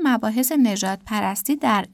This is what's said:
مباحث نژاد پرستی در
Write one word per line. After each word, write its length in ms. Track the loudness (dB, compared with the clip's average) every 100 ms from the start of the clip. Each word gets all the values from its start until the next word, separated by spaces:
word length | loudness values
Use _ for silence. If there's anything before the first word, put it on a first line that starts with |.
مباحث 480 | 0 0 0 -2 0
نژاد 500 | 2 2 2 -4 -6 -6
پرستی 500 | -4 -2 -4 -2 0
در 300 | 2 0 0